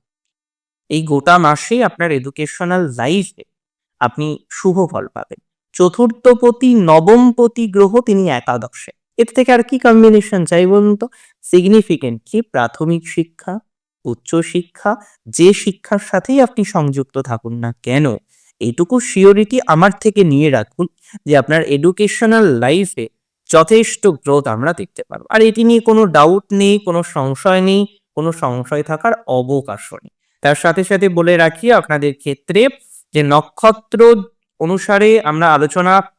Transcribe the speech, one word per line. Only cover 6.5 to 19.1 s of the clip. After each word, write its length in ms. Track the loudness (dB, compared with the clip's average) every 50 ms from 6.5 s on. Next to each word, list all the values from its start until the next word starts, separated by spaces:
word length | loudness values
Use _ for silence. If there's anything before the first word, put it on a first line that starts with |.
| 0 2 2 2 2
নবমপতি 920 | 2 4 4 4 4 4 6 4 6 4 4 2 2 0 0 0 -2 -6 -2
গ্রহ, 340 | 0 2 2 2 2 0
তিনি 280 | 0 0 0 0 0 -2
একাদশে। 640 | -4 -4 -4 -4 -6 -6 -6 -10 -16 -18 -20 -20 -20 _ _ _ _ -2
এর 80 | -2 -2 0
থেকে 160 | -2 0 2
আর 120 | 2 2 0
কি 160 | -2 -4 -2
কম্বিনেশন 640 | 2 4 4 6 6 6 6 4 2 0 -4 -4 -2
চাই 200 | 0 0 0 2
বলুন 300 | 2 2 2 2 2 0
তো? 140 | -2 -4 -10 _ _ _ _ _ _ -6
সিগনিফিকেন্টলি 960 | 0 0 2 4 4 4 2 2 0 -2 -6 -6 -8 -10 -10 _ _ -6 -6
প্রাথমিক 640 | -6 _ -4 -4 -4 -4 -4 -6 -6 -4 -4 -6 -6 -10
শিক্ষা, 520 | -8 -8 -8 -8 _ _ _ -14 -14 -14 -14 _ _ _ _ _ _ _ -12
উচ্চশিক্ষা, 880 | -12 -12 -12 _ -6 -6 -6 -4 -4 -6 -8 -8 _ _ _ -6 -6 -6 -8 _ _ _ _ _ -10
যে 260 | -2 2 2 2 2
শিক্ষার 460 | 2 -2 -8 -10 _ _ -6 -6 -6
সাথেই 420 | -6 -4 -6 -6 -4 -2 0 0
আপনি 240 | 0 0 0 -4 -6
সংযুক্ত 520 | -4 -4 -4 -4 -2 -4 -6 -8 -8 -8 -10
থাকুন 380 | -8 -8 -8 -10 -10 -10 -12
না 180 | -10 -10 -10 -10 _ -8
কেন, 220 | -4 -2 -2 -2 -2 -4 -6 _ _ _ _ _ _ _ -10
এইটুকু 400 | -8 -6 -4 -4 -4 -2 -2 -4
সিওরিটি 600 | -4 -4